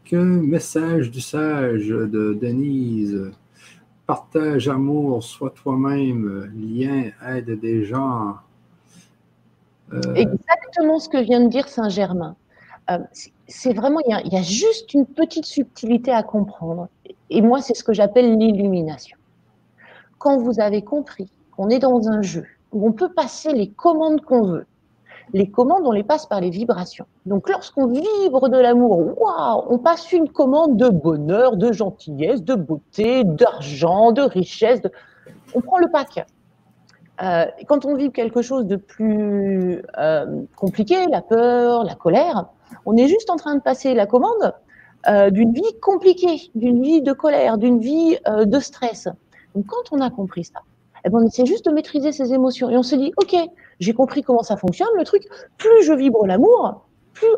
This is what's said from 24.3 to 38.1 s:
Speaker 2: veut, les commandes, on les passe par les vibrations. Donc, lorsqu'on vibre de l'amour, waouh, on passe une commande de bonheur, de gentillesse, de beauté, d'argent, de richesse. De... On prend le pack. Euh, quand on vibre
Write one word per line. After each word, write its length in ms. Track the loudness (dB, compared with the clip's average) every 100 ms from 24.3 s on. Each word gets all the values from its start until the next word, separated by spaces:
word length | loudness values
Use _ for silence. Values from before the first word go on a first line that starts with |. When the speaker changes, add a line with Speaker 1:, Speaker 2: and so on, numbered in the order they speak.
| 0
Speaker 2:
veut, 220 | 2 -2 -8 _ _ _ _ -20 -6
les 160 | -2 -2
commandes, 360 | 0 2 2 0
on 60 |
les 100 | -2
passe 240 | 0 -2 -2
par 140 | -4
les 80 | -4
vibrations. 560 | -4 -4 -4 -8 -14 -20 _
Donc, 240 | -6 -4 -2
lorsqu'on 380 | -6 -6 -2 -2
vibre 640 | -2 -2 -2 0 2 2
de 80 | 4
l'amour, 600 | 4 4 4 2 0 0
waouh, 460 | -2 0 -2 -2 0
on 80 | 0
passe 340 | 2 0 0
une 160 | 0 0
commande 480 | 0 2 2 2 4
de 140 | 4
bonheur, 640 | 2 0 -2 0 2 2 2
de 160 | 0
gentillesse, 680 | -2 -4 -8 -12 -4 -2 -2
de 120 | -2
beauté, 720 | -4 -4 -8 -8 -4 0 2
d'argent, 880 | 0 2 0 0 -10 -2 0 4 4
de 80 | 4
richesse. 640 | 2 0 -4 0 0 2
De... 80 | -2 -10 -20 _ -20 -20 _
On 80 | -6
prend 160 | 0 2
le 120 | 2
pack. 360 | 0 -4 -8 -12 _ _ _ _ _ _ _ _ -8
Euh, 240 | -2 0 -2 -4 -2
quand 180 | 0 0
on 80 | -2
vibre 160 | -2